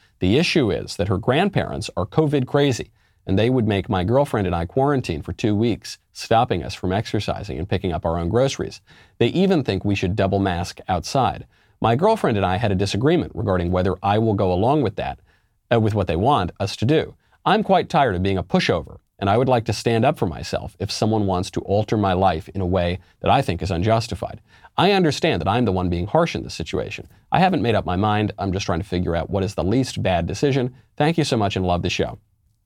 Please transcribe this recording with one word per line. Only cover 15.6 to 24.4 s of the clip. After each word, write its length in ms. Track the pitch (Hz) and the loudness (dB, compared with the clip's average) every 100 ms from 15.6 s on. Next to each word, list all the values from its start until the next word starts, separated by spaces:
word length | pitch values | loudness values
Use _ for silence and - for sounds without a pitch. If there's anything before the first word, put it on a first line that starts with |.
| - | 0
uh, 60 | 117 | 2
with 140 | 107 | 2
what 140 | 104 85 | 0 0
they 80 | |
want 360 | 80 120 135 87 - | 0 2 2 0 -4
us 160 | 98 - | -6 -2
to 80 | |
do. 300 | 117 156 80 - _ _ | 2 2 0 -8 _ _
I'm 180 | - 208 | 0 2
quite 260 | 196 180 - | 4 2 2
tired 260 | 160 131 | 2 2
of 80 | 90 | 2
being 140 | 98 98 | 0 0
a 60 | |
pushover, 540 | - 185 - 87 - - _ - | 0 0 2 0 -4 -16 _ -4
and 100 | 98 | 2
I 80 | 110 | 2
would 120 | 131 | 4
like 160 | 123 | 2
to 80 | 113 | 0
stand 320 | 104 - 113 | -2 0 2
up 120 | 131 170 | 2 0
for 80 | |
myself 500 | 98 62 - - - - | -4 -4 -6 -6 -8 -8
if 120 | 98 | -8
someone 340 | - 110 110 | -2 0 2
wants 260 | 98 90 - | 2 0 -2
to 100 | - | -6
alter 360 | - 101 104 107 | -2 -2 0 0
my 160 | 98 | 2
life 340 | 90 95 82 - | 2 2 0 -4
in 120 | 98 | -4
a 40 | |
way 340 | 90 92 87 90 - _ | 0 0 0 -4 -8 _
that 100 | - | 2
I 100 | 131 | 2
think 200 | 135 82 | 0 -4
is 100 | 95 | -2
unjustified. 680 | 85 107 113 - - - - | 0 2 2 0 -8 -8 -10